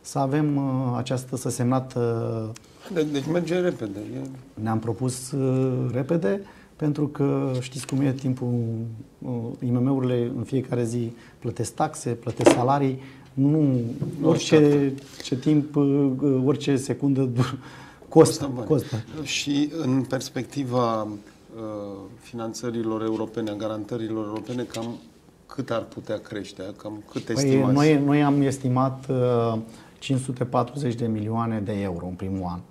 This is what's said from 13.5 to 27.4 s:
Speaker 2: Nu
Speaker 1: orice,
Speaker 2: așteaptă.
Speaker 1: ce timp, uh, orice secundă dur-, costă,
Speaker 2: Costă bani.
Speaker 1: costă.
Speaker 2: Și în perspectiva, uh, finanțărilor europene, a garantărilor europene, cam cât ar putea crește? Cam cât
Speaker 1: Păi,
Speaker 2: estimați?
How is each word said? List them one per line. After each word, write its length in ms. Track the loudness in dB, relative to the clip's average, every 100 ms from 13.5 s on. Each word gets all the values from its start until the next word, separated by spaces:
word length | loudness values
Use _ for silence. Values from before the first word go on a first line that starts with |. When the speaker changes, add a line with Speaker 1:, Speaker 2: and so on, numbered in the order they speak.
| 6 4 2 0 -4 -6 0
Speaker 2:
Nu 80 | 2
Speaker 1:
orice, 260 | 2 6 6
Speaker 2:
așteaptă. 480 | 8 6 2 -2 -12 -16
Speaker 1:
ce 120 | -6 -2
timp, 380 | 4 2 2 2
uh, 360 | 4 4 2 2 2 4 2
orice 300 | 2 2 0
secundă 460 | 0 0 2 2
dur-, 340 | 2 0 -2 -4 -12 -18 -20 -20 4
costă, 360 | 8 8 6
Speaker 2:
Costă 80 | -4 -4
bani. 120 | 2
Speaker 1:
costă. 280 | 2 2 -6 -6 -10
Speaker 2:
Și 460 | -6 -4 0 0 0 -2
în 200 | 0 0 0
perspectiva, 920 | -4 -4 -8 -6 -6 0 2 2 0
uh, 40 | -4 -8 -14 -20 -20 -12 -10 -8 -10 -12 -14 -18
finanțărilor 840 | -14 -8 -8 -6 -6 -2 -2 0
europene, 460 | -2 -2 -4 -4 -4
a 40 |
garantărilor 720 | -4 -4 -6 -6 -6 -4 -4 -4
europene, 360 | -8 -6 -6
cam 320 | -6 -6 -8 -10 -16 -20 -20 -20 -14
cât 240 | -10 -4
ar 120 | -4
putea 340 | -4 -12 -8 -8
crește? 440 | -6 -10 -10 -12 -14 -12
Cam 260 | -14 -14 -10
cât 100 | -10
Speaker 1:
Păi, 140 | -4
Speaker 2:
estimați? 360 | 0